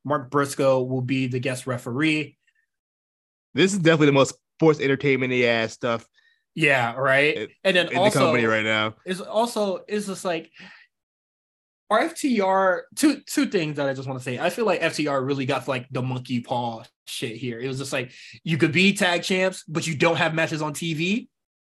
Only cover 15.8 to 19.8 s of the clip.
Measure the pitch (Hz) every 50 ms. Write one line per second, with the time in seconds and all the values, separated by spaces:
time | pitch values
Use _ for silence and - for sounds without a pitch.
15.8 | - - 127 131 123 131 127 127 123 - 123 120 120 - 131 123 120 120 113 113
16.8 | - - _ _ _ - - - - 120 110 113 131 123 117 113 123 135 131 131
17.8 | 135 123 147 135 127 127 - - - - - - - 160 165 139 170 165 123 175
18.8 | 185 196 196 202 202 180 175 175 170 - 190 185 185 190 185 - - - 156 170